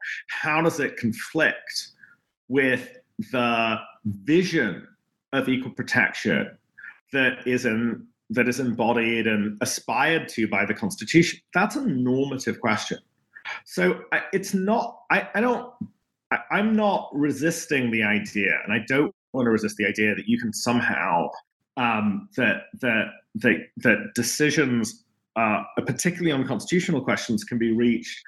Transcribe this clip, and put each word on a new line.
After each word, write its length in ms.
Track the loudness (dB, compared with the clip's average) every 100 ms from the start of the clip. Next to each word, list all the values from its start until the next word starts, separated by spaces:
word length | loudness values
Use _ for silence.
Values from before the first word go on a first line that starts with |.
| -10 -12 -10
How 340 | -6 -2 2
does 180 | 2 0
it 160 | -4 -2
conflict 920 | -4 -4 -4 0 0 0 -8 -10 -10 _ -20 _ _ _ -2
with 520 | 2 2 2 -2 -18 _ -12 -6
the 460 | 0 2 2 0 -2 -6 -10 -8
vision 840 | -6 2 2 4 0 0 -4 -12 _ _ _ _
of 160 | -2 0
equal 220 | 0 -2
protection 840 | -8 -2 2 2 0 0 0 -2 -8 _ -20 -20 -20 _
that 340 | 0 0 0 -2
is 180 | 0 0
in, 400 | 0 -2 -4 -10 _ -6
that 180 | 0 0
is 120 | 0
embodied 640 | -2 0 2 2 2 0 0
and 320 | 0 0 -2
aspired 640 | -4 -4 -2 0 2 2 -2
to 180 | -4 -2
by 180 | 0 0
the 80 | -2
Constitution? 640 | -4 -6 2 4 4 0 _ 0
That's 200 | 0 0
a 60 | -2
normative 720 | 0 2 2 0 -4 -4 -2
question. 400 | 0 -2 -2 -8 _ _ _ -18 -14 -14 -8
So 360 | 0 2 0 -2
I, 100 | -4 -2
it's 200 | -4 -2
not, 460 | -2 2 2 0 -6 0
I, 180 | 0 0
I 80 | 0
don't, 320 | 0 0 -4 -12 -14 _ _ _ -4
I, 80 | -4 -2
I'm 240 | 0 2 2
not 340 | 2 0 -2
resisting 800 | -2 -2 0 -2 -2 -2 0 2
the 140 | 2
idea, 560 | 2 2 0 0 2 0
and 80 | 0
I 140 | -2 0
don't 280 | 2 2 -2 _
want 140 | -2 2
to 40 |
resist 260 | 2 0 -2
the 100 | -2
idea 260 | 2 0
that 140 | 0 0
you 100 | 0
can 160 | -2
somehow, 760 | -4 0 0 0 0 2 2 0 -6 -18 _ _ -2
um, 520 | 0 2 0 -2 -4 0
that, 280 | 2 2 -4 -4
that, 240 | 0 0 0 -6 _ 0
that, 200 | 2 2 0 -2
that 200 | 2 2 0
decisions, 920 | -4 -2 0 2 2 2 2 -2 -6 _ _ _ 0
uh, 260 | 2 2 -2 -4 -4
particularly 480 | -2 -2 0 0
on 120 | 0 0
constitutional 560 | -4 0 0 2 0
questions, 440 | 0 -2 0 -2 -2
can 120 | -2
be 140 | 0
reached 500 | 2 2 2 -2 -14